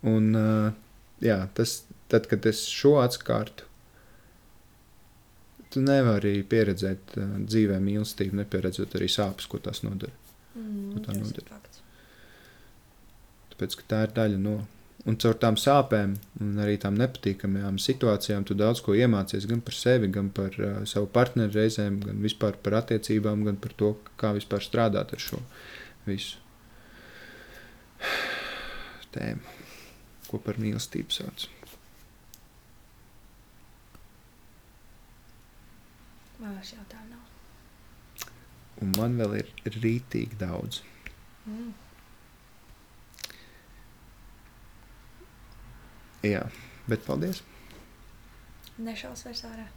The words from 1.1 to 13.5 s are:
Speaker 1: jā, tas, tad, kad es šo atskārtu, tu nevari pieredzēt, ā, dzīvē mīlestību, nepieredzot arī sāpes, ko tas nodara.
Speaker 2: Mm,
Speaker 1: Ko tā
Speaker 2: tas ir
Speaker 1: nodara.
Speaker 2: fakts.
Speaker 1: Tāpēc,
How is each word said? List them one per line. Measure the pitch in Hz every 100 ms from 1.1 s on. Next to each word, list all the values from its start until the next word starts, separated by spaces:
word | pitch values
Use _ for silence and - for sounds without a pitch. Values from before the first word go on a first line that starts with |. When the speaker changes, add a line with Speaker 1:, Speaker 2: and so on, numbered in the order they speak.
| -
Speaker 1:
jā, | 113 101 95
tas, | - - - - -
tad, | - 117 -
kad | 104 110
es | 107 -
šo | - 139 147
atskārtu, | 127 - - 117 107 - - - - - - - - - - - - - - - - - - - - - -
tu | 135
nevari | 135 139 123 101 101 101
pieredzēt, | 95 113 104 92 95 95 - -
ā, | 98 101
dzīvē | 101 110 104 98
mīlestību, | 98 104 107 - 95 101
nepieredzot | 101 95 92 92 98
arī | - 95
sāpes, | - 101 95 -
ko | -
tas | 101 -
nodara. | 107 98 107 - - - -
Speaker 2:
Mm, | 233 220 208 196
Speaker 1:
Ko | 208
tā | 214
Speaker 2:
tas | 202
ir |
Speaker 1:
nodara. | 214 - -
Speaker 2:
fakts. | - - - - - - - - - - - - - - - - - - -
Speaker 1:
Tāpēc, | -